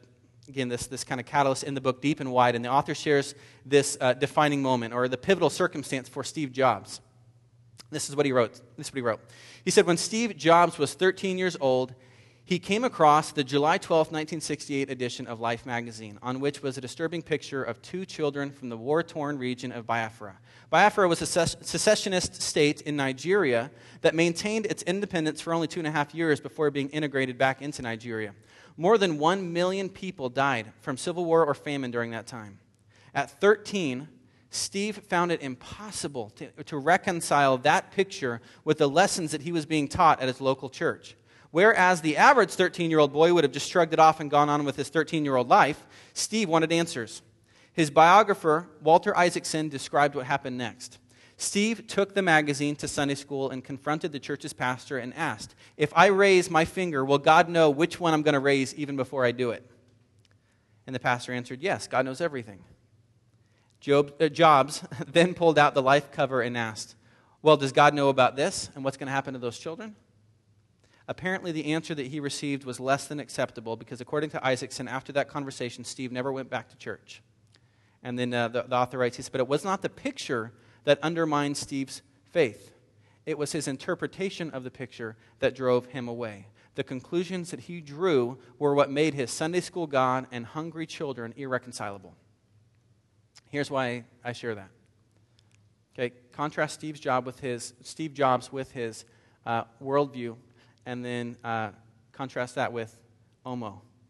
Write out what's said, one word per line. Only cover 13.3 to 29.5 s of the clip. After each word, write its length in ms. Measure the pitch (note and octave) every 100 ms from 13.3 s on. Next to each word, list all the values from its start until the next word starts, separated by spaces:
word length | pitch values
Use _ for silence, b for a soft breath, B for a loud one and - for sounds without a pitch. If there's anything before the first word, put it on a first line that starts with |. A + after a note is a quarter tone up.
the 120 | -
July 340 | B2+ C#3+ D3 F#3+
twelfth, 340 | - E3 D#3
nineteen 300 | D#3 D#3 D#3+
sixty-eight 480 | - D3 - C#3 C3+
edition 380 | B2+ B2 - A#2
of 120 | A2+
Life 260 | A#2 A#2 B2+
magazine, 520 | A#2+ A#2 A2 A2 G#2
on 180 | B2 B2+
which 240 | C#3+ C#3+
was 140 | C#3 B2+
a 40 |
disturbing 400 | B2 - E3 E3+
picture 420 | - D3 - C#3
of 180 | A#2+ A2+
two 240 | - F3+ F#3+
children 460 | - D3 C#3+ C#3
from 180 | - B2+
the 80 | A#2
war-torn 600 | A#2+ D#3 E3 E3 C#3+ C#3+
region 340 | B2 B2 B2+
of 140 | A#2 A2
Biafra. 520 | A#2 A2+ A2+ G#2 F#2+ b b b
Biafra 380 | D#3+ G3+ G#3 F#3
was 140 | E3
a 40 | D#3+
ses-, 320 | F3+ D#3+ -
secessionist 800 | - E3+ - G#3+ G#3 F#3 - -
state 400 | - F3 D3 D3+
in 140 | D3+ D3
Nigeria 760 | C3+ C3 D3+ G3+ D#3 A#2 C3+ B B B
that 140 | D#3+ D#3
maintained 500 | E3+ E3+ G#3+ A3 G#3+
its 180 | D#3
independence 580 | E3 F#3+ G3+ F3 D#3 D3+
for 120 | -
only 140 | E3 D#3
two 140 | F3+
and 60 | D#3
a 40 |
half 240 | D#3 C#3+ D#3+
years 240 | E3 C#3
before 320 | C#3 - D3+
being 180 | C#3+ C#3
integrated 480 | D3+ D3+ C3+ C3 B2
back 240 | C3+ C3
into 200 | C#3+ C#3+
Nigeria. 520 | B2 A2+ A#2 A2 G#2+ G2+ b b b -
More 200 | E3+ A3
than 200 | G3 D3+
one 340 | D#3 G3 F3+